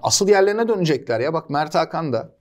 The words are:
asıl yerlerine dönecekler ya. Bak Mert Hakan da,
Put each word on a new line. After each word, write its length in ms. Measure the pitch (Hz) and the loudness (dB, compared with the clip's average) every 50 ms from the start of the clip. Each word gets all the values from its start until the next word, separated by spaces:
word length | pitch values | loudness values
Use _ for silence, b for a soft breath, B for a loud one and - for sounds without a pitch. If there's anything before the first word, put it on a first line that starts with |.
| - | -2
asıl 240 | - - - 202 190 | -2 0 2 4 4
yerlerine 400 | 208 196 196 202 208 220 233 226 | 6 6 4 4 2 0 0 0
dönecekler 520 | 226 190 175 156 147 123 - - 117 110 | 0 0 0 0 0 -2 -2 -4 -2 -2
ya. 140 | 123 151 165 | -2 -2 -2
Bak 160 | 160 - - | -4 -6 -4
Mert 260 | 147 143 151 151 - | -4 -4 -4 -2 -2
Hakan 380 | 175 160 160 - 160 165 147 120 | -2 -2 -2 -4 -6 -4 -4 -4
da, 220 | 113 - - - _ | -4 -4 -8 -14 _